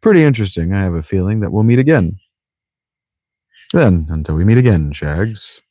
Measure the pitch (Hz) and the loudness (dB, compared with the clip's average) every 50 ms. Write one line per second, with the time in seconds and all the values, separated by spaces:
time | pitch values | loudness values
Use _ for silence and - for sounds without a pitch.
0 | - 220 208 175 156 147 135 110 107 95 - 85 82 87 98 98 98 92 85 82 | 2 4 4 4 4 4 2 0 -2 -4 -4 -4 -4 -4 -2 -2 -2 -2 -4 -6
1 | 78 - - 95 90 98 107 110 104 107 - 107 107 113 120 123 131 143 160 135 | -6 -4 -4 -4 -2 -2 -2 -4 -4 -4 -2 0 2 2 2 2 2 2 2 2
2 | 92 82 98 98 _ _ _ _ _ _ _ _ _ _ _ _ _ _ _ _ | 0 -2 -4 -10 _ _ _ _ _ _ _ _ _ _ _ _ _ _ _ _
3 | _ _ _ _ _ _ _ _ _ _ _ _ _ _ - 175 156 110 92 85 | _ _ _ _ _ _ _ _ _ _ _ _ _ _ 0 2 2 4 2 0
4 | 78 76 80 78 76 76 78 78 87 101 113 123 127 123 104 82 76 73 71 - | -2 -4 -6 -8 -6 -4 -2 0 2 2 4 4 4 4 2 2 0 -4 -6 -8
5 | - 73 73 82 101 113 110 104 - - - - _ _ | -8 -6 -4 -4 -4 -6 -6 -12 -16 -18 -20 -20 _ _